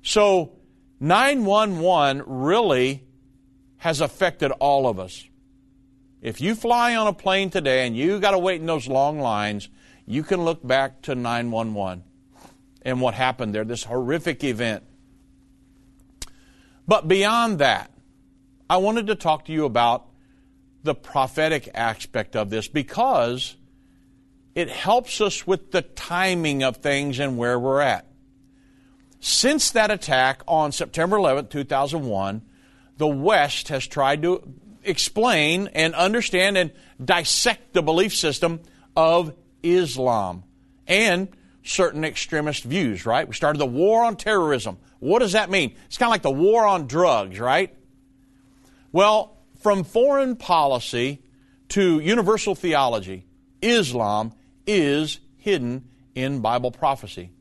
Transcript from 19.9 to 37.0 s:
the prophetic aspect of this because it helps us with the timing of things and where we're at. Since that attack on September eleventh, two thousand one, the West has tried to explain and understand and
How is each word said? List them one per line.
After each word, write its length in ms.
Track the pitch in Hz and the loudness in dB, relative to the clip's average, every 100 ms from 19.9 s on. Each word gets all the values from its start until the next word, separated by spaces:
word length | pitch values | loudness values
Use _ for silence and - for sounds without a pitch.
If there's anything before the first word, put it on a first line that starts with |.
| 120 - _ _ _ _ _ _ _ | 0 -6 _ _ _ _ _ _ _
the 120 | 151 | -6
prophetic 720 | 143 - 143 131 - 156 151 - | -6 -4 -2 -2 0 0 -2 -4
aspect 600 | - 117 110 - 117 101 | -4 -4 -4 -6 -6 -4
of 160 | 113 101 | -4 -2
this 160 | 110 - | -4 -4
because 880 | 151 127 - 254 190 117 127 - - _ _ _ _ _ _ _ _ _ | -6 -4 -2 2 2 0 -2 -8 -12 _ _ _ _ _ _ _ _ _
it 160 | - 165 | -6 -6
helps 500 | - 175 240 240 - | -4 2 2 0 -2
us 260 | 208 - - | -2 -2 -2
with 240 | 185 - | -2 0
the 120 | 185 | -4
timing 800 | - - - 175 190 180 156 139 | -4 -14 -6 -2 0 0 0 0
of 160 | 131 - | 0 0
things 420 | 147 139 143 127 | -2 0 -2 -4
and 160 | 143 123 | -4 -2
where 220 | 120 123 | 0 0
we're 220 | 127 135 | 0 2
at. 260 | 139 98 - _ _ _ _ _ _ _ _ _ _ _ | 2 0 -6 _ _ _ _ _ _ _ _ _ _ _
Since 520 | - - 254 302 - | -2 0 2 2 0
that 180 | 233 214 | 2 0
attack 520 | 208 - 131 131 135 - | -2 0 2 2 0 -2
on 240 | 160 151 | 0 0
September 440 | - 165 165 170 208 | -4 -6 -2 0 2
eleventh, 340 | 170 135 143 | 2 0 -2
two 140 | 147 | -8
thousand 420 | 139 139 143 160 131 | -2 -2 -2 -4 -4
one, 360 | 98 98 107 - _ _ _ _ - | -4 -4 -6 -12 _ _ _ _ -2
the 100 | 151 | -2
West 600 | 139 160 196 143 - - | 0 2 2 2 -2 -6
has 180 | 139 - | -6 -6
tried 360 | 147 139 151 | 0 0 2
to 200 | 170 180 - 131 - - | 0 -2 -6 -20 -20 -10
explain 840 | 202 165 - 208 240 175 151 175 202 | -6 -4 -4 0 2 2 2 0 -2
and 200 | 156 160 | 0 0
understand 640 | 165 185 233 - 185 196 190 | 2 0 0 0 0 2 2
and 160 | 170 - - - | -2 -6 -20 -10